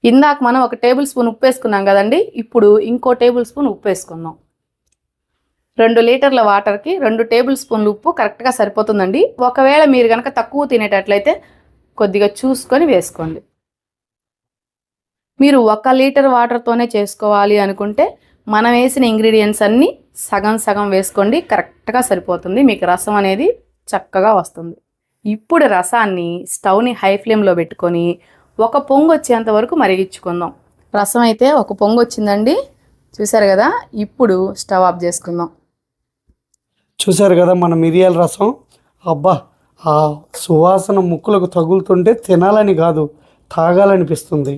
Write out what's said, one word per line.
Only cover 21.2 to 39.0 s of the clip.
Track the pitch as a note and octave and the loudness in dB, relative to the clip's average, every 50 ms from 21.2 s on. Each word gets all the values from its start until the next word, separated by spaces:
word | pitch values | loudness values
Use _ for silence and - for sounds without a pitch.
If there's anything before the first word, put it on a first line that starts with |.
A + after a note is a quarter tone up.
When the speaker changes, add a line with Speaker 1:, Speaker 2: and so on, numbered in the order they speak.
| G3 G#3 B3 E4+ E4+ - | 0 0 0 -2 -2 -2
Speaker 1:
కరెక్ట్గా | G#3+ G3 - - _ _ _ - G#3+ B3+ B3 - | -4 -4 -4 -8 _ _ _ -4 -4 -2 -2 -2
సరిపోతుంది, | G3 F3+ F#3 - F3+ E3+ - F3+ F#3+ B3 C#4+ B3+ | -4 -4 -2 -6 -6 -6 -4 -4 0 2 2 2
మీకు | G#3 - F#3 F3 | 2 0 0 -2
రసం | F3+ F3+ - G#3+ G#3 G#3 | -2 -2 -2 -2 -2 0
అనేది | G3 F#3+ F#3+ G#3 D4 G#4 B4+ - _ _ _ _ _ - | 0 0 -2 0 -2 -2 -2 -4 _ _ _ _ _ -8
చక్కగా | - G3 - _ - F#3+ F#3 A3 A3 F#3 | -8 -8 -8 _ -2 0 2 2 2 0
వస్తుంది. | E3+ - _ E3+ E3 E3+ E3+ _ _ _ _ _ _ _ _ _ _ G#3 G#3+ | -2 -4 _ -16 -16 -16 -16 _ _ _ _ _ _ _ _ _ _ -8 -8
ఇప్పుడు | G#3+ _ _ E4+ E4 D4+ A#3 G3+ | -8 _ _ 0 2 2 2 2
రసాన్ని | F3+ F3+ - - A#3 A3 G3+ F#3 F3+ E3+ E3+ F3 F3+ F#3 - - | 0 -2 -2 -2 -2 0 -2 -2 -6 -6 -8 -8 -10 -10 -12 -14
స్టవ్ని | - - G3+ F#3+ G#3 A#3+ B3 A#3 - | -6 -2 0 0 0 0 -2 -4 -2
హై | - G3 G3 G3+ G3+ | -2 -2 -2 -2 -2
ఫ్లేమ్లో | A3+ A3 G#3+ G3+ F#3+ F3 E3+ | -2 0 2 2 2 0 0
పెట్టుకొని | E3 E3 - - - E3+ F3 E3+ E3+ F3 F3 _ _ _ _ _ _ _ _ - A3 | -4 -6 -6 -4 -4 -2 -2 -2 -2 -4 -4 _ _ _ _ _ _ _ _ -2 -2
ఒక | A3+ A#3 C#4+ C#4 - | 0 0 -4 0 0
పొంగు | C4+ C#4 D4+ D#4+ D#4+ | 2 2 4 2 2
వచ్చేంత | D4+ D#4 - A#3+ A3+ A3 A3 G#3+ | 0 0 -2 -2 -2 0 0 0
వరకు | G#3 A3+ - F4+ D#4+ | 0 0 -2 -2 0
మరిగించుకుందాం. | A#3 F#3+ F#3+ F#3 F#3+ F#3+ - - - F3+ F3 F3 F3 - - _ _ _ _ _ _ _ - G#3 | 0 0 0 -2 -4 -6 -8 -12 -10 -8 -6 -6 -8 -8 -10 _ _ _ _ _ _ _ -4 -4
రసం | G3+ G3+ - A#3+ A#3+ | -4 -2 0 0 0
అయితే | A3+ A3 A3 B3 C4+ D4+ C4+ | 0 0 2 0 2 2 0
ఒక | G3+ - G#3 - | 0 -2 -2 -2
పొంగు | G#3 G#3 A3+ A#3+ A#3+ | 0 0 2 0 0
వచ్చిందండి, | A#3+ - - G#3+ G#3 G3+ G#3 A3 B3+ E4 B4 C#5 - _ _ _ _ _ _ _ _ _ | -2 -2 -4 -2 -2 -2 0 0 0 0 -2 -4 -10 _ _ _ _ _ _ _ _ _
చూసారు | - G#3 G#3 - A3 G#3+ G3 | -8 -4 0 2 2 2 4
కదా. | F#3+ F#3+ A3+ D4+ A#4 B4 - _ - G#3+ G#3 | 2 2 2 0 -2 -4 -8 _ -10 -10 -10
ఇప్పుడు | - _ - B3+ G#3+ F#3 F#3 F#3+ G3 G3 - | -10 _ -2 0 0 2 0 -2 -4 -6 -12
స్టవ్ | - - G3 F#3 F#3 F3+ | -8 -2 0 2 2 0
ఆఫ్ | F3 F3 F3 | 0 -2 -6
చేసుకుందాం. | F3 F3 - - F3 F3 F3 E3+ E3 _ _ _ _ _ _ _ _ _ _ _ _ _ _ _ _ _ _ _ _ _ _ _ _ _ _ _ _ _ - | -6 -6 -6 -10 -8 -8 -8 -8 -8 _ _ _ _ _ _ _ _ _ _ _ _ _ _ _ _ _ _ _ _ _ _ _ _ _ _ _ _ _ -6
Speaker 2:
చూసారు | - F#3 F3+ D#3 G3+ G3 F3+ E3+ | -2 -2 2 2 4 4 4 4
కదా | F3+ F3 F#3 F3+ F3 | 4 4 2 2 2
మన | E3+ E3+ E3 | 0 2 2
మిరియాల | E3 E3 D#3+ F3+ F#3 F#3 F3 E3 | 0 2 2 4 2 4 4 2
రసం. | F3 E3 - - G3 A3 C#4 - _ _ _ _ _ _ _ _ | 0 -2 0 -2 -2 -2 -2 -6 _ _ _ _ _ _ _ _